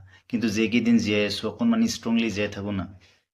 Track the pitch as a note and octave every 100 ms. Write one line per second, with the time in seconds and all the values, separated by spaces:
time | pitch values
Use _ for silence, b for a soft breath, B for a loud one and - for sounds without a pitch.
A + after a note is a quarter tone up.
0 | b b b A#2 A2+ G#2 A2 A#2+ A2 A#2
1 | G2 G#2 G#2 G2 A2 - A#2 A2+ A2+ -
2 | A#2+ A#2 A2+ G2 G#2 G2+ G2 G2+ F2 -
3 | b b b